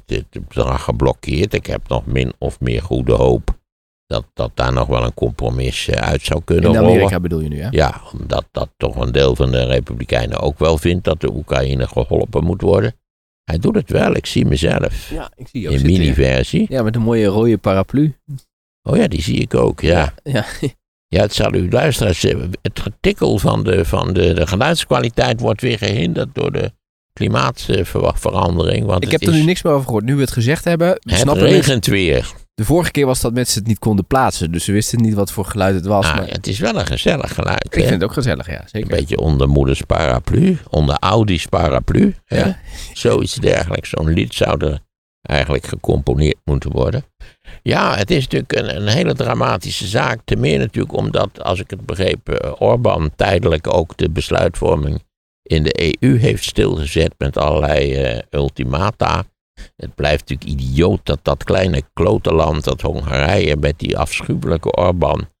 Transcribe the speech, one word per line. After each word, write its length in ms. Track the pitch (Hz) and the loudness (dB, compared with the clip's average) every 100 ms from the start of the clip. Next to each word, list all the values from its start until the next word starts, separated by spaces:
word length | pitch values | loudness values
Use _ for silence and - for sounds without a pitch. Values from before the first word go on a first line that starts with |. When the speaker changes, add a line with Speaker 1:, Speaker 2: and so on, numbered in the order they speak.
| - | -6
Speaker 1:
het 200 | 55 - | -6 -6
bedrag 520 | - - - 60 65 | -12 -6 -2 0 -2
geblokkeerd. 720 | - 58 65 - - 71 104 | -2 0 0 0 -2 -2 0
Ik 120 | - - | -2 -4
heb 220 | - - | -6 -4
nog 180 | 62 60 | -4 -2
min 280 | 64 62 - | -2 -2 -4
of 220 | 64 - | -6 -4
meer 220 | 62 58 | -4 -2
goede 320 | - 62 62 | -2 -2 2
hoop 440 | 55 64 60 - - _ _ _ _ - | 4 4 2 0 -4 _ _ _ _ -8
dat, 180 | 57 57 | -6 -6
dat 180 | - 58 | -6 -6
daar 200 | - 62 | -2 0
nog 140 | 64 64 | 0 0
wel 160 | 60 | 0
een 100 | 58 | -2
compromis, 760 | - 58 - 57 62 64 - - | -2 -4 -2 -4 -2 -2 -4 -2
eh, 120 | - | -2
uit 200 | - 71 | 0 -2
zou 200 | - 80 | -2 -2
kunnen 280 | - 85 85 | 0 2 4
Speaker 2:
In 60 | 110 | 4
Amerika 220 | 107 90 | 6 6
Speaker 1:
rollen. 180 | 98 90 | 4 0
Speaker 2:
bedoel 180 | 87 82 | -2 -2
je 100 | 78 | -4
nu, 120 | 73 | -6
hè? 60 | 95 | -2
Speaker 1:
Ja, 300 | 101 71 - - - | 0 0 -2 -12 -12
omdat 260 | - - - | -6 -4 -4
dat 180 | - - - | -6 -8 -4
toch 180 | - 60 | -4 -2
een 160 | 60 | 0
deel 240 | 64 67 62 | 4 4 4
van 160 | 65 | 2
de 120 | 64 62 | 2 2
Republikeinen 720 | 64 60 58 60 60 58 - | 0 -2 -6 -2 -2 -2 -2
ook 200 | 71 71 | -2 0
wel 180 | 78 80 | 2 2
vindt 260 | 87 90 | 2 0
dat 180 | - 80 | 0 -2
de 100 | 64 | -2
Oekraïne 540 | 58 73 67 67 67 62 | -4 -4 -2 0 -2 -2
geholpen 560 | 60 58 80 - - | -2 0 0 0 0
moet 180 | 82 92 | -2 0
worden. 340 | 90 95 110 - _ _ _ _ | 2 2 2 -4 _ _ _ _
Hij 140 | - 160 | -6 -2
doet 160 | - 214 | 0 0
het 140 | - | 0
wel, 260 | - - - | 0 0 0
ik 100 | - | -2
zie 200 | - - | 0 2
mezelf. 640 | 67 - - - - - | 2 2 0 -2 -4 -8
Speaker 2:
Ja, 220 | - - - | -10 -10 -16
ik 120 | 123 | -14
zie 140 | 127 | -8
je 60 | 85 | -2
ook 60 | |
Speaker 1:
In 60 | 69 | 2
Speaker 2:
zitten, 160 | 71 92 | 4 4
ja. 60 | |
Speaker 1:
mini-versie. 640 | 78 65 64 65 64 - 110 | 4 4 2 2 0 0 0
Speaker 2:
Ja, 140 | 131 | 0
met 120 | 107 117 | 0 0
een 60 | |
mooie 240 | 113 117 104 | 2 2 2
rode 300 | 104 117 107 | 4 2 2
paraplu. 580 | 104 95 92 131 151 - - 135 _ _ _ _ - | 2 0 0 2 0 -2 -12 -16 _ _ _ _ 0
Speaker 1:
Oh 80 | 165 | 2
ja, 100 | 196 | 2
die 140 | 80 | 0
zie 180 | 78 127 | 0 -2
ik 140 | - | 0
ook, 280 | 62 57 - | 2 2 2
ja. 320 | 76 87 73 - | 2 2 2 -4
Speaker 2:
Ja, 220 | - 123 - - | -4 -4 -4 -6
ja. 80 | 139 - _ _ _ | -6 -8 _ _ _
Speaker 1:
Ja, 140 | 92 | 0
het 120 | 104 | 2
zal 200 | - 107 | 0 0
u 160 | 98 90 | 0 0
luisteren. 800 | 120 156 - 101 - - - 78 95 | 2 2 2 0 0 0 -2 -4 -6
Het 180 | 117 - | -8 -6
getikkel 580 | - - 185 208 - 110 | -8 -2 -2 0 0 2
van 260 | - 107 | 2 2
de, 220 | 101 92 87 | 2 2 2
van 280 | 95 85 | 0 0
de, 200 | 92 87 | 2 2
de 140 | 87 78 | 2 0
geluidskwaliteit 920 | 101 143 170 - 131 120 - 127 117 | 0 0 0 0 0 0 0 0 0
wordt 220 | 117 110 | -2 -2
weer 160 | 123 107 | -2 -2
gehinderd 580 | 104 107 175 - - - | -2 -2 -2 -2 -4 -4
door 160 | 50 | -4
de 200 | - 92 - _ _ _ | -2 -4 -8 _ _ _
klimaatverandering. 1700 | - - 117 131 127 - 98 90 - 82 - - 95 92 85 85 - 110 | -4 -2 0 -2 -4 -2 -2 -2 -2 0 0 -2 0 0 0 0 0 0
Want 180 | 92 | 0
Speaker 2:
Ik 80 | - | 0
Speaker 1:
het 80 | 156 | 0
Speaker 2:
heb 100 | - | 2
er 60 | 160 | 4
Speaker 1:
is 40 | |
Speaker 2:
nu 60 | 156 | 2
niks 180 | 180 | 2
meer 100 | 175 | 0
over 120 | 143 131 | 0 0
gehoord. 180 | 110 110 | -2 0
Nu 100 | 143 | 0
we 60 | |
het 100 | 131 | 0
gezegd 320 | - 117 160 | 0 0 0
hebben, 240 | 170 165 175 | 0 0 2
Speaker 1:
Het 140 | 190 | 0
Speaker 2:
snappen 400 | - 90 127 117 | 0 2 2 4
mensen 60 | 95 - | 6 6
Speaker 1:
regent 240 | 127 123 - | 4 2 2
weer. 480 | 98 87 65 - - - | 2 2 2 -2 -10 -12
Speaker 2:
De 120 | - 110 | -4 2
vorige 260 | 165 165 | 2 2
keer 140 | 147 135 | 0 0
was 160 | 127 | 0
dat 120 | 123 | 0
mensen 260 | 120 123 - | 0 -2 -2
het 80 | 110 | 0
niet 120 | 104 | 0
konden 260 | 113 101 - | 2 0 2
plaatsen, 460 | 135 120 - 80 | 2 2 0 -2
dus 120 | 85 | -2
ze 80 | - | 0
wisten 300 | 101 110 117 | 0 0 2
niet 120 | 113 | 2
wat 180 | 104 98 | 2 -2
voor 140 | - 92 | -4 -4
geluid 300 | 104 95 95 | 0 0 0
het 100 | 92 | 2
was, 200 | 101 80 | 2 2
Speaker 1:
Ah, 100 | 73 | 0
Speaker 2:
maar 120 | - | -4
Speaker 1:
het 200 | - - | -6 -6
is 120 | 104 | -4
wel 160 | 202 208 | -2 -2
een 60 | - | -2
gezellig 480 | 120 - 165 - | -2 0 0 -2
geluid, 320 | - - - - | -4 -2 -2 -2
Speaker 2:
Ik 80 | |
Speaker 1:
hè? 60 | - | 0
Speaker 2:
vind 140 | - | 2
het 100 | 92 | 2
ook 100 | 95 | 0
gezellig, 340 | - 123 67 - | -2 -2 -2 -6
ja, 140 | 69 - | -10 -8
zeker. 260 | 107 107 | -8 -2
Speaker 1:
Een 60 | 85 | -2
beetje 200 | 67 - | 0 0
onder 300 | 73 71 69 | 2 4 4
moeders 320 | 71 67 67 | 4 4 0
paraplu, 760 | - 82 78 62 - - 185 175 - | 0 0 2 0 2 2 4 2 -2
onder 260 | - 71 73 | 0 2 2
Audi's 460 | 92 110 107 87 - | 2 2 2 0 0
paraplu, 720 | 92 82 64 - - 202 - - | 0 2 0 2 2 2 0 -4
hè? 120 | - | 0
Speaker 2:
Ja. 200 | 196 - - - - | 0 -2 -10 -16 -14
Speaker 1:
Zoiets 420 | - 117 110 - - | -4 0 0 -2 0
dergelijks, 540 | - - 90 98 - | 0 2 0 -6 -6
zo'n 200 | - 80 | -2 0
lied 240 | 85 - | 0 -2
zou 320 | - - 76 73 | -2 0 0 -2
er 140 | 73 - _ _ _ | -4 -10 _ _ _
eigenlijk 460 | - 71 67 69 - | -2 0 0 -2 -4
gecomponeerd 720 | - - 76 65 65 76 - | -6 -2 0 0 2 2 0
moeten 280 | - 69 - | -2 -2 -2
worden. 320 | 67 65 123 - - - _ - - | -2 0 -2 -6 -16 -20 _ -20 -8
Ja, 340 | - - - - | -2 0 0 0
het 160 | 101 | 0
is 120 | 165 127 | 0 0
natuurlijk 260 | 131 127 | -4 -2
een, 220 | - 120 69 | -2 -2 -4
een 120 | 104 | 0
hele 260 | 117 - | 0 0
dramatische 760 | 127 117 117 123 107 - - 107 | 0 -2 0 0 -2 -4 -8 -4
zaak. 320 | 113 139 120 - | -2 -2 -4 -2
Ten 140 | - | 0
meer 200 | 135 139 | 2 0
natuurlijk 340 | 123 - 95 | -2 -4 -4
omdat, 500 | - 104 95 98 - | -2 -2 -2 -2 -4
als 160 | - 95 | -4 -4
ik 100 | - | -6
het 160 | 101 104 | -10 -8
begreep, 440 | 90 92 - - | -2 -2 -2 -4
eh, 220 | 67 - 73 | -4 -4 0
Orbán 500 | 104 123 120 87 78 - | 2 4 2 2 0 0
tijdelijk 580 | 101 95 90 80 - | 0 2 2 0 2
ook 240 | 87 82 - | 0 0 -2
de 120 | 82 | -2
besluitvorming 920 | 82 - 87 87 - 80 80 71 76 - _ _ _ | -2 -2 0 0 0 0 0 0 -4 -8 _ _ _
in 200 | - 80 | -2 0
de 200 | 76 - | 2 0
E 80 | 82 - | 0 2
U 200 | 127 127 | 2 4
heeft 240 | 127 113 | 2 0
stilgezet 720 | - - 101 87 73 82 80 - | -2 0 0 0 -2 0 0 0
met 200 | 69 - | -4 0
allerlei, 560 | 73 76 73 73 71 67 | 0 2 2 2 2 0
eh, 240 | 65 57 - | -2 -4 -4
ultimata. 920 | 73 69 - 62 69 101 - 80 82 - _ _ - - - | -2 -2 -2 -4 -2 -2 0 0 0 -4 _ _ -20 -20 -16
Het 200 | 76 - | -12 -2
blijft 340 | 73 73 - | 0 0 -2
natuurlijk 320 | 67 - 69 | -8 -6 -4
idioot 380 | 65 67 87 101 | -2 2 2 2
dat 160 | - 71 | -2 -2
dat 220 | - 69 | -2 -2
kleine 400 | - 95 92 71 - | 0 0 2 0 -2
klotenland, 720 | - 87 107 87 82 78 78 | -2 0 2 2 2 2 0
dat 180 | 67 67 | -2 -2
Hongarije, 720 | - 78 73 65 73 101 80 73 | -4 -4 -2 0 2 2 2 0
met 220 | 73 73 | 0 -2
die 180 | - - | -2 -2
afschuwelijke 720 | - - - 82 - 82 - - | -2 -4 -4 -4 -2 -2 0 0
Orbán 540 | 90 90 71 73 76 _ | 2 2 0 0 -6 _